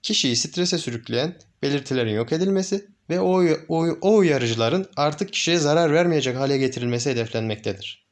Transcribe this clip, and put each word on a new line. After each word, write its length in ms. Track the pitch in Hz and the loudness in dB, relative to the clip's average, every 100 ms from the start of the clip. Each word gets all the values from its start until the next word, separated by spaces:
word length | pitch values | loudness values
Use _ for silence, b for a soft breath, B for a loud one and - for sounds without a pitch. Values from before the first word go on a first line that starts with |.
kişiyi 340 | - 214 131 117 | -2 -2 0 0
strese 420 | 160 - 180 175 | -4 -4 -2 -2
sürükleyen 600 | 131 117 - 120 156 180 _ _ | -4 -8 -4 -4 -4 -6 _ _
belirtilerin 520 | 139 143 135 131 113 | -2 -2 -2 -2 0
yok 180 | 107 117 | 0 -2
edilmesi 560 | 160 185 190 190 202 - _ - | 0 0 0 -2 -6 -8 _ -6
ve 100 | 175 | -2
o, 240 | 185 185 175 156 - | 2 4 2 0 -2
o, 180 | 160 165 - | 0 0 0
o 160 | 190 220 | 4 4
uyarıcıların 720 | 175 143 117 113 113 175 190 - | 4 4 0 0 0 0 -4 -2
artık 360 | 147 151 - | -2 -2 -6
kişiye 260 | - - 170 | -2 0 2
zarar 340 | 147 156 170 | 4 2 4
vermeyecek 440 | 151 175 156 127 127 | 4 4 2 0 -2
hale 220 | 135 139 | 0 2
getirilmesi 520 | 131 127 123 120 131 | 0 -2 -2 -2 -2
hedeflenmektedir. 960 | 117 113 113 110 107 110 98 - - _ | -2 -2 -4 -4 -4 -6 -6 -10 -16 _